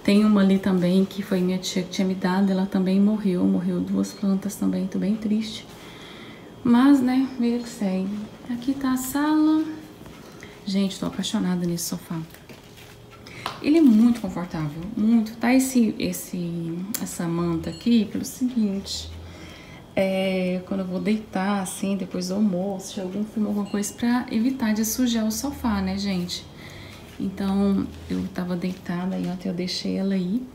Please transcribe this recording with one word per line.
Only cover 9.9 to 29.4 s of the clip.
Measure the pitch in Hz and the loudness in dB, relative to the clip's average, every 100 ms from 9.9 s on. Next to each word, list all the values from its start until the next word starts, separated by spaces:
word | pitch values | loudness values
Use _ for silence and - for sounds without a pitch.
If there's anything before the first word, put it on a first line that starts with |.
| - - - - - - - - | -18 -18 -18 -20 -18 -18 -12 -2
Gente, | 196 196 190 | 0 0 -2
tô | 175 | -6
apaixonada | - 185 214 185 180 175 | -4 -2 0 0 0 0
nesse | 170 - | -2 -4
sofá. | 175 - 170 165 - - - - - - - - - - - - - | -6 -6 -8 -8 -16 -20 -20 -20 -20 -20 -20 -20 -20 -18 -10 -10 -4
Ele | - 311 | 4 8
é | |
muito | 294 214 240 233 | 8 10 8 6
confortável, | 190 180 180 170 151 156 180 220 | -2 -4 -4 -4 -4 -6 -8 0
muito. | 214 233 214 - | 4 4 2 -2
Tá | 233 | 4
esse, | 262 262 254 226 - | 4 4 4 4 2
esse, | 180 180 - 185 170 170 170 170 190 226 | -4 -4 -6 -6 -4 -4 -4 -6 -6 -6
essa | 196 - 175 | -8 -4 -2
manta | 170 175 165 165 | 0 0 0 -4
aqui | 170 - 233 202 | -4 4 4 4
pelo | - - | -2 -6
seguinte, | - 247 240 208 196 196 - - - - - - - - - - - | -4 -2 0 0 0 -6 -10 -10 -14 -16 -16 -16 -18 -18 -20 -8 0
é, | 190 190 190 185 185 180 180 | 0 2 0 0 0 -2 -4
quando | 196 | -4
eu | 185 | -2
vou | 180 | -2
deitar, | 180 214 214 - 190 202 | 0 0 0 -2 0 -2
assim, | 185 - 196 196 | -4 -4 -2 -2
depois | 185 180 180 | -2 -6 -4
do | 190 | 0
almoço, | 214 175 190 190 - - | 2 2 -2 -4 -8 -8
de | |
algum | 185 196 | -6 -4
filme, | 214 - 208 | -4 -2 -2
alguma | 208 202 | -2 -2
coisa, | 208 208 | -2 -4
pra | - 240 247 240 | -2 0 0 0
evitar | 226 233 262 220 | 0 0 0 0
de | 214 220 | 0 0
sujar | - 254 233 220 | 0 0 2 0
o | |
sofá, | 220 277 285 247 202 | -2 -4 -4 -2 0
né, | 190 190 | 0 -2
gente? | 202 185 180 - - - - - - - - - | -2 -2 -2 -6 -12 -18 -18 -18 -18 -18 -18 -6
Então, | 196 190 196 196 202 196 - - - | -6 -4 -2 2 4 2 0 -6 -6
eu | 185 185 | -4 -4
tava | - 180 180 | -4 -4 -2
deitada | 180 185 - 175 185 185 | -4 -6 -6 -4 -4 -4
e | 180 | -4
ontem | 180 | -4